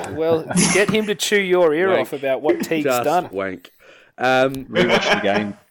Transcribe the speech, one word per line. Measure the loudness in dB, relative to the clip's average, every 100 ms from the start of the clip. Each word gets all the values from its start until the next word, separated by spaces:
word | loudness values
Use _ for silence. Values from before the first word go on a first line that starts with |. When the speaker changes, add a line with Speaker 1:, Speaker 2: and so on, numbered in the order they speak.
| -6
Speaker 1:
that. |
Speaker 2:
Well, | -4 0 -2 -2 0 2
get | 2 2
him | 0 -2
to |
chew | -4 0 0
your | 2 4 4
ear | 4 2
Speaker 3:
Wank. | 0
Speaker 2:
off | -2
about | -4 -2 -2
what | 0 0
Teague's | -2 -2
Speaker 3:
Just | 0 0
Speaker 2:
done. | 0 0 -2
Speaker 3:
wank. | -6 -6 -8 -16 _ -20 -20 _ -4
Um, | 2 2 2 -2
Speaker 4:
Rewatch | -4 0 2 2 0 0
the |
game. | 0 0 -2 -8 _